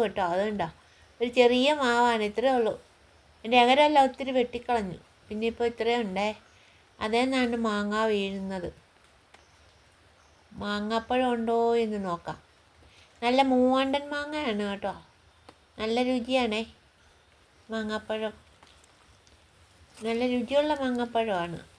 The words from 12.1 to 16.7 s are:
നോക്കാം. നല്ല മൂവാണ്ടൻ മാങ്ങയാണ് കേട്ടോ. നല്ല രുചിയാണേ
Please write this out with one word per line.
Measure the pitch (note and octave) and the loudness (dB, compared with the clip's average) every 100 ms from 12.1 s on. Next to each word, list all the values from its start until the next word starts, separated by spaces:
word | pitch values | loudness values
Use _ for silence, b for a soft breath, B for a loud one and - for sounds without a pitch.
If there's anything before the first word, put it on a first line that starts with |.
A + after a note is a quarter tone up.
നോക്കാം. | E3+ - D3 - _ _ _ - b b b | -6 -8 -14 -16 _ _ _ -20 b b b
നല്ല | A#3 C4 C4+ | 0 2 4
മൂവാണ്ടൻ | B3+ B3+ C4 C4+ C#4+ C#4+ | 4 4 2 0 -2 -4
മാങ്ങയാണ് | D4 D4 D4+ C#4+ G#3 G3+ | -8 -6 -6 -4 -4 -4
കേട്ടോ. | G3 G3+ F#3 - _ _ _ - - _ - | -6 -8 -8 -14 _ _ _ -20 -20 _ -8
നല്ല | A3 A#3 B3+ | -2 0 0
രുചിയാണേ | B3+ A#3+ C4 A#3+ G#3+ A3+ | -2 0 0 0 -2 -6